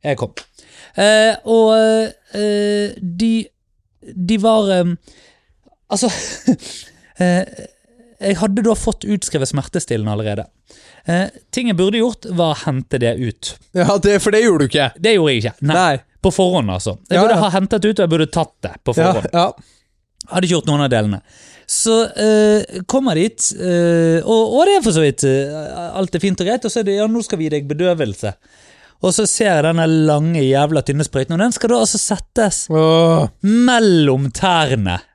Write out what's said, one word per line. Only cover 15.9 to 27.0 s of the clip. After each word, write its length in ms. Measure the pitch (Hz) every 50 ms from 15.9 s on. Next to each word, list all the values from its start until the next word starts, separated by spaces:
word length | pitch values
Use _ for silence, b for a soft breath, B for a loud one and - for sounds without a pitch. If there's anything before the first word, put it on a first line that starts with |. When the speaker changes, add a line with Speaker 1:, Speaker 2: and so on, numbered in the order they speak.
| 143 123 - _ _ _ -
Speaker 1:
På 80 | 196 -
forhånd, 380 | - 190 180 180 180 123 101
altså. 280 | 92 90 - 113 92 - _ _
Jeg 80 | -
Speaker 2:
Ja, 60 | - 196
Speaker 1:
burde 120 | 226 233
Speaker 2:
ja. 40 | 180
Speaker 1:
ha 100 | 202 202
hentet 340 | 165 196 190 196 - 214 175
ut, 140 | 208 220 196
og 60 | 196
jeg 40 | 170
burde 160 | 165 165 156 151 -
tatt 200 | 170 165 - _ _ -
det 120 | - - - _
på 100 | - 120
Speaker 2:
Ja, 140 | - 160 180 180
Speaker 1:
forhånd. 140 | 113 95 - -
Speaker 2:
ja. 180 | 170 170 190 - _ b b b b b b _ _ _ _ _ _ - -
Speaker 1:
Hadde 180 | - 180 185
ikke 80 | 175 180
gjort 100 | 165 -
noen 140 | - 143 147
av 80 | 143 135
delene. 280 | 123 113 107 104 101 95 _ b b b b b b b b
Så, 300 | b - - - 226 226 226 226 214 -
eh, 640 | - 214 214 220 214 214 214 214 214 - - - 185 185
kommer 280 | _ - 262 269 254 175
dit, 260 | 156 175 220 - - - - - -
eh, 600 | - 185 175 175 170 170 170 170 165 165 165 165 -
og, 300 | - 220 226 226 220 -
og 100 | 262 330
det 100 | 392 403 392
er 40 | 294
for 100 | 226 175
så 80 | 160
vidt, 240 | 156 147 135 - -
eh, 680 | 139 131 135 139 143 147 156 151 - - - 175 170 156
alt 180 | 180 196 175 -
er 60 | 175
fint 200 | 160 196 180 -
og 60 | 185
greit, 180 | 180 226 254 -
og 60 | 226 -
så 80 | 233
er 40 | 226
det: 120 | 196 196
«Ja, 100 | 202